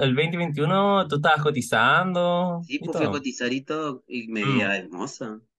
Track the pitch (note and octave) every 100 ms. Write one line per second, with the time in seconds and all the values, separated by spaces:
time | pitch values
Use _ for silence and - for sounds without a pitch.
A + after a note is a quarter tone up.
0 | C3+ B2+ D#3+ E3+ E3+ D3 D#3 F#3+ G3+ G3
1 | E3 D3 D#3+ D3+ D3 C#3 - A2 A#2+ D#3
2 | F#3 F3 F3 F3 F3+ E3+ E3+ C#4 E3+ D3
3 | - C#3+ C3 - B2 C3 C#3 D#3 D3+ B2+
4 | - B2 A2+ A2 A#2 B2+ G2 G2 F2+ F2+
5 | G#2+ - A#2 A2 _